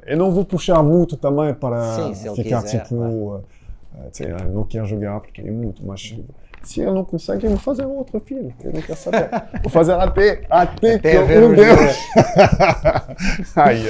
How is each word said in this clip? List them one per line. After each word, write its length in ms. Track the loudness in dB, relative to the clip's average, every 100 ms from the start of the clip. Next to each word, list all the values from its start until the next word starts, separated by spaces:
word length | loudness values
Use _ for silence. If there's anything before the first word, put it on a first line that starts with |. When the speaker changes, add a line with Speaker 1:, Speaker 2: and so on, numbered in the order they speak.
| -6
Speaker 1:
Eu 100 | -2
não 140 | 0
vou 140 | 0
puxar 380 | -2 -4 0 2
muito 320 | 4 2 0 -2
também 360 | -4 -2 -2
para 300 | -4 -6 -4 -6 -6
Speaker 2:
Sim, 180 | -8
se 140 | -10 -10
ele 80 | -8
Speaker 1:
ficar, 180 | -4 -4
Speaker 2:
quiser, 200 | -4 -6
Speaker 1:
tipo, 100 | -6 -6
Speaker 2:
claro. 480 | -4 -6 -8 -10 -16 -20 -20 -20 -18 -18
Speaker 1:
eh, 120 | -18
sei 200 | -12 -10
lá, 60 | -6
eu 120 | -6
não 120 | -4
quero 220 | -4 -4 -6
jogar 320 | -6 -6 -8
porque 200 | -12 -16
é 100 | -10
muito, 340 | -8 -8 -10
mas... 320 | -14 -14 -14 -16 -16 -18 -20 -20
Se 180 | -14 -6
ele 120 | -4
não 120 | -4
consegue, 420 | -4 -8 -6 -6 -2
eu 40 |
vou 80 | -4
fazer 260 | -4 -6
outro, 360 | -6 -8 -8 -10
filho. 340 | -10 -12 -12 -12
Eu 100 | -10
não 80 | -10
quero 160 | -8 -10
saber. 320 | -4 -2 -2 -6 -8
Speaker 2:
<laughs> 160 | -8
Speaker 1:
Vou 80 | -2
fazer 240 | 2 2
até, 500 | 2 0 2 2 2 0
até 460 | 2 2 0 0
Speaker 2:
Até 160 | 2 4
Speaker 1:
que 60 | 4
eu 100 | 6
Speaker 2:
ver 140 | 6
Speaker 1:
não 100 | 8
Speaker 2:
o 60 | 8
Speaker 1:
deu. 180 | 8 8
Speaker 2:
jogo. 60 | 6
Speaker 1:
<laughs> 1700 | 2 0 2 4 4 4 4 2 2 0 0 -6 -6 -4 -4 -4 4
Aí, 280 | 4 4